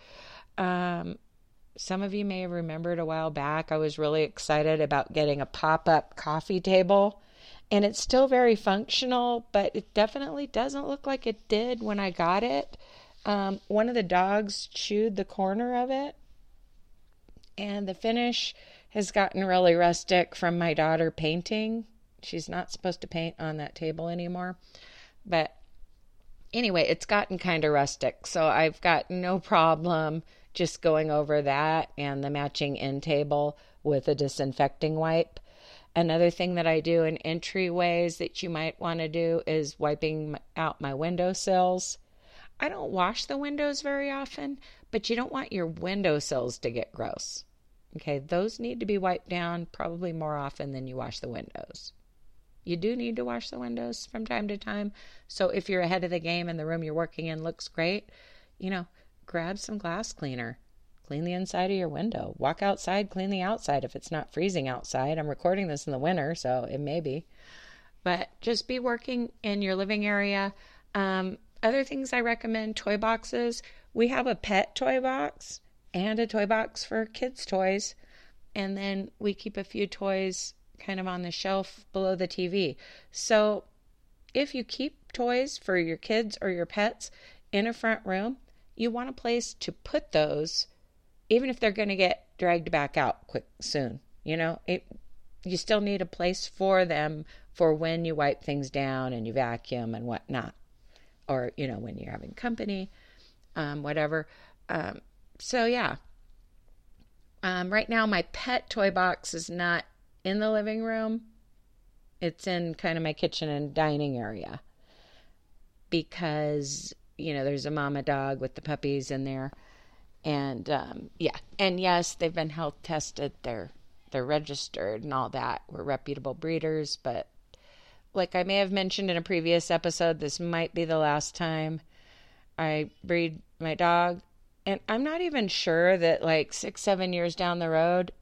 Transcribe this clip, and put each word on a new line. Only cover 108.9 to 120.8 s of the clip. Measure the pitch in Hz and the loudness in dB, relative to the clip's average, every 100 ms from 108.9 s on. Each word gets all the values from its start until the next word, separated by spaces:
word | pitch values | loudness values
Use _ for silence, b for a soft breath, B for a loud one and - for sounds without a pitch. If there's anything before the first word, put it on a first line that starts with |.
box | 185 180 175 - | 4 2 0 -6
is | 165 165 | -8 -6
not | 175 175 170 - _ _ _ 185 | -2 0 0 -2 _ _ _ -2
in | 202 | 0
the | 214 | 2
living | 214 208 220 | 2 0 -2
room. | 226 226 220 226 226 - _ - _ _ _ _ - - | -2 -2 -2 -2 -6 -20 _ -20 _ _ _ _ -20 -4
It's | 170 - 196 | -4 -2 -2
in | 175 170 160 | -2 -2 -2
kind | 180 165 | -2 0
of | |
my | 160 | -2
kitchen | 156 165 - 156 | 0 -2 0 -2
and | 143 147 | -2 0
dining | 139 156 147 147 123 | 2 2 2 0 -2
area | 104 107 - - - _ b b b b b b _ - - _ - | -4 -8 -10 -14 -16 _ b b b b b b _ -20 -20 _ -4
because, | 170 156 - 170 151 151 151 143 147 - - _ - | -4 -4 -6 -4 -2 0 -2 -4 -8 -12 -16 _ -10
you | 156 | -6
know, | 143 135 | -2 -2
there's | 143 143 | -2 -2
a | |
mama | 151 143 143 | -2 -2 -2
dog | 139 139 135 135 | 0 0 -2 -4
with | 131 - | -6 -8
the | |
puppies | 151 147 139 139 131 | -6 -4 -2 -2 -2
in | 135 | -4
there. | 135 135 135 B B B B B B - 156 | -4 -6 -8 B B B B B B -8 -2
And, | 143 139 120 95 | 0 -2 -4 -2
um, | 143 | -2